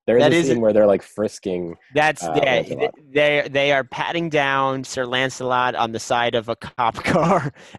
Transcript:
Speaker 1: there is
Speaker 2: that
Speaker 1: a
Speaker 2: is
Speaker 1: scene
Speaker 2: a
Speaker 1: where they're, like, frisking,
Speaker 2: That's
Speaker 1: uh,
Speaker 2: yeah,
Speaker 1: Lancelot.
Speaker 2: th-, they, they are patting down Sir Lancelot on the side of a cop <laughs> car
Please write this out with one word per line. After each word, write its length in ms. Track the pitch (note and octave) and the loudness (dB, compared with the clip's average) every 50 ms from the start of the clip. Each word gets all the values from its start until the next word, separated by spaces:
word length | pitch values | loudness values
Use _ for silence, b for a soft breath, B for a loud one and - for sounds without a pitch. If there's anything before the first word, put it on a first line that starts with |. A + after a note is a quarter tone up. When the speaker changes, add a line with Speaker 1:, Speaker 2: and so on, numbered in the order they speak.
| - | -2
Speaker 1:
there 100 | - A2+ | 2 2
is 60 | B2 C#3 | 4 4
Speaker 2:
that 80 | D3+ D#3+ | 4 4
Speaker 1:
a 40 | |
Speaker 2:
is 100 | E3+ E3 C3+ | 2 2 0
Speaker 1:
scene 80 | B2 | 0
Speaker 2:
a 40 | A#2+ | 0
Speaker 1:
where 120 | A2+ G#2+ G#2 | 2 2 4
they're, 140 | G#2+ G#2+ | 4 4
like, 160 | G2+ G2 F#2 - | 4 4 2 -2
frisking, 760 | - - - G#2+ G#2 - - - G2+ F#2 F2+ F2+ E2+ E2+ - _ _ B2+ | -8 -8 -6 -6 -6 -6 -8 -8 -6 -6 -6 -6 -8 -10 -14 _ _ -2
Speaker 2:
That's 300 | D3 D3+ D#3 D3+ C3+ F2 | 0 0 0 -2 -2 -4
Speaker 1:
uh, 80 | E2 D#2+ - - | -2 2 2 4
Speaker 2:
yeah, 120 | C3+ B2 | 4 4
Speaker 1:
Lancelot. 400 | A#2 - - - C2+ - - - | 0 0 -2 -4 -4 -4 -4 -4
Speaker 2:
th-, 100 | - D3+ C#3 C3 | -8 -14 -4 0
they, 360 | D3 D3 D3 D3 D3 C#3 C#3+ | 2 2 4 2 2 0 0
they 220 | C3+ C#3 C#3 C#3+ C#3+ | 0 0 2 2 2
are 120 | C3+ B2+ | 2 0
patting 460 | B2 - - D3+ - D#3 E3+ E3+ E3 | -4 -6 -6 -6 -4 -4 -4 -4 0
down 520 | D3 D3+ C#3 C#3 C#3 C3+ C3+ C3+ C3 C3+ C3 | 0 0 0 2 2 2 0 0 0 -4 -8
Sir 220 | - - C3+ B2+ | -8 -6 -6 -4
Lancelot 720 | A#2+ B2+ B2+ C3 C3 - - B2+ B2 B2+ B2 B2+ B2+ A#2+ | -2 0 0 0 0 -2 -4 -4 -2 0 0 0 0 0
on 180 | - A#2 A2+ A2+ | -2 -2 -2 -4
the 80 | A2+ | -6
side 340 | - - B2+ A#2+ A#2+ A#2+ A#2 | -4 -2 -2 0 0 0 0
of 140 | A#2+ G#2+ A#2 | -2 -4 -4
a 80 | A2+ | -8
cop 380 | - - - - - B2 A2+ - | -8 -10 -14 -6 -2 -2 -2 -2
<laughs> 100 | - - | -4 -4
car 480 | - - F3 D3+ E3 G3 F3 C3+ C#3+ - B B B B | -2 0 2 2 2 2 2 0 -4 -10 B B B B